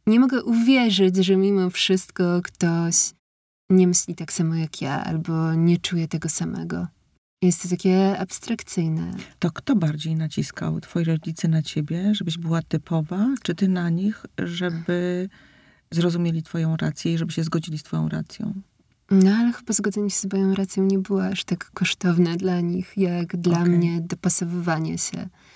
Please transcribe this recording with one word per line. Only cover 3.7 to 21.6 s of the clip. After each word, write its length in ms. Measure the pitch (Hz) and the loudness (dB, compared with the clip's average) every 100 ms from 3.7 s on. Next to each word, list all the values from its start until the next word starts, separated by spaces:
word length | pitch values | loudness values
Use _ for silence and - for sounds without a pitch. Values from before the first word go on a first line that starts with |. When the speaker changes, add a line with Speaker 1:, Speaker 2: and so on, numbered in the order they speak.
Speaker 1:
nie 160 | 185 180 | 6 6
myśli 260 | 175 - | 4 -2
tak 180 | 175 156 | -8 -4
samo 220 | - 165 | -2 0
jak 280 | 165 160 - | -2 -4 -6
ja 220 | 139 143 | -6 -4
albo 500 | - 165 160 165 165 | -4 -4 -2 -2 0
nie 240 | 160 170 170 | 2 4 2
czuje 300 | - 175 165 | 0 -4 -4
tego 200 | 160 160 | -4 -2
samego. 580 | - 165 160 170 170 175 _ _ _ _ _ | -2 -4 -6 -6 -6 -8 _ _ _ _ _
Jest 200 | 180 175 | 0 2
to 60 | 180 | -2
takie 500 | 175 190 185 190 196 | -2 2 4 2 0
abstrakcyjne. 1000 | 185 - - 226 - - 165 160 170 190 - - | -4 -6 -6 -6 -4 -2 -2 -2 -4 -8 -14 -4
Speaker 2:
To 120 | 175 | -4
kto 260 | - - 247 | -2 0 2
bardziej 400 | 160 151 156 160 | 2 -2 -4 -4
naciskał? 640 | 160 - 143 - 165 160 | -4 -4 -6 -6 -6 -6
Twoi 240 | - 170 | -4 -2
rodzice 440 | 165 160 160 165 165 | 0 -2 -4 -4 0
na 140 | 160 | 0
ciebie, 520 | 151 - 147 165 196 | 0 -4 -4 -2 0
żebyś 240 | 208 170 165 | 0 -2 -4
była 240 | 165 165 | -2 -2
typowa, 680 | 160 143 - 160 151 180 226 269 | -2 -4 -2 -2 -2 -2 0 0
czy 120 | - | -4
ty 140 | 170 190 | 0 0
na 220 | 185 170 | 0 0
nich, 360 | 165 196 214 - - | 0 -2 -4 -10 -8
żeby 880 | 180 170 180 165 165 175 180 180 190 - _ _ _ _ - | -6 -4 -4 -4 -4 -2 -2 -4 -6 -10 _ _ _ _ -8
zrozumieli 520 | 160 175 175 170 165 | 0 0 0 0 -2
twoją 340 | 156 170 160 160 | -4 -4 -2 0
rację 380 | 156 156 170 | -2 -2 -2
i 40 | 165 | -2
żeby 140 | 165 | -2
się 120 | 165 | -4
zgodzili 340 | 160 165 165 156 | -2 -4 -4 -10
z 40 | |
twoją 260 | - 160 156 | -6 -4 -4
racją? 460 | 160 160 - - 196 190 _ _ _ - | -4 -8 -10 -8 -8 -14 _ _ _ 2
Speaker 1:
No, 200 | 196 190 214 | 4 6 4
ale 160 | 240 | 2
chyba 200 | 233 - | -2 -4
zgodzenie 380 | 220 208 196 208 | -2 -2 -2 -2
się 60 | - | -4
z 160 | 196 | -2
moją 220 | 190 190 | 0 0
racją 300 | 190 190 - | 0 -2 0
nie 140 | 190 196 | 2 2
było 260 | 190 196 185 | 0 -2 -2
aż 180 | 190 | -4
tak 260 | - 180 | -4 -6